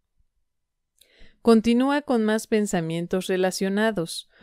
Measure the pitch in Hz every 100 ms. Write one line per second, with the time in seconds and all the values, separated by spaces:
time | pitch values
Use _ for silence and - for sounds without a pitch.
0 | _ _ _ _ _ _ _ _ _ _
1 | _ _ - _ - 226 226 240 262 294
2 | 294 240 214 214 - 220 208 175 160 170
3 | 175 185 180 185 185 - 190 202 220 196
4 | 165 - - _